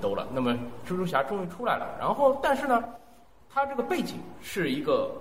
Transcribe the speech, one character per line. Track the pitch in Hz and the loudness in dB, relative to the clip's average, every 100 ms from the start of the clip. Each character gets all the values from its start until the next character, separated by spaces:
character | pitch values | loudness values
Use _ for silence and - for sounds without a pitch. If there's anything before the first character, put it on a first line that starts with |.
兜 | 101 | 0
了。 | 98 95 | -2 -2
那 | 131 | 0
么 | 123 120 120 - - | 0 0 -4 -10 -6
蜘 | |
蛛 | 180 175 | -2 0
侠 | 139 | 0
终 | 139 202 | 0 -2
于 | 175 | -4
出 | - | -2
来 | 233 131 | 0 0
了， | - - | -2 -2
然 | 139 | 0
后 | 240 277 262 | 4 4 6
但 | 311 | 2
是 | 262 277 | 2 2
呢， | 233 233 - - - - - - | 2 0 -10 -20 -20 -20 -20 -4
他 | 269 | -2
这 | 277 254 | 0 -2
个 | |
背 | 240 349 | -2 -2
景 | 180 - - - | -2 -6 -12 -14
是 | - 202 147 | -8 -2 0
一 | 139 | 0
个 | 151 123 - - | 2 2 2 -4